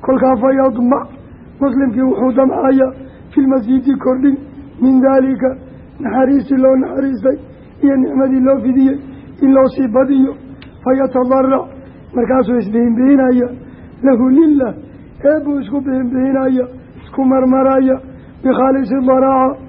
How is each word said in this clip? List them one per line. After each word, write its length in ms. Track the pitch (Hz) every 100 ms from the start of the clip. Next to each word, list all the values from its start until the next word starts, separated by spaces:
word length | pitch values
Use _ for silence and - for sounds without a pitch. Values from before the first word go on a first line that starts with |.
Kolkaa 340 | - 262 262 254
fa 120 | 262
yadmac 520 | 269 262 226 240 262 240 - - - - -
muslimkii 420 | 269 247 269 220
wuxuu 300 | 262 202 254 254
damcayaa 560 | 262 - 262 269 262 - - - -
filmasiidi 640 | - 262 262 214 262 247 262
kordhin, 400 | 254 262 277 277 - - - -
min 200 | 262 262
daalika 460 | 269 269 269 247 262 262 - - - -
naxariistii 560 | 277 240 262 277 - 269
loo 200 | 262 262
naxariistay 600 | - - 277 247 247 302 - - - -
iyo 140 | 277 269
nicmadii 440 | 262 269 269 262
loo 180 | 254 269
fidiyey 380 | 226 262 262 277 - - - -
in 80 | 269
loo 140 | 269 262
sii 200 | - 262
badiyo. 440 | 233 262 269 269 - - - - -
Fa 60 | 254 269
yatadarrac 680 | 262 254 254 262 262 269 - - - - -
markaasuu 420 | 247 233 262 226 240
isbihinbihinaya, 920 | 196 226 240 226 262 285 254 254 247 - - - - -
lahu 220 | 262 240 262
lillaah 440 | 269 320 285 240 - - - - -
eebbuu 340 | 277 302 285 285
isku 200 | 202 285
bihinbihinaya, 840 | 269 262 254 254 262 269 262 254 247 - - -
isku 220 | - -
marmaraya, 720 | 269 262 262 262 269 269 262 262 - - - -
bikhaalisi 540 | 262 - 262 269 220 269 254
daraaca 500 | 262 269 262 262 285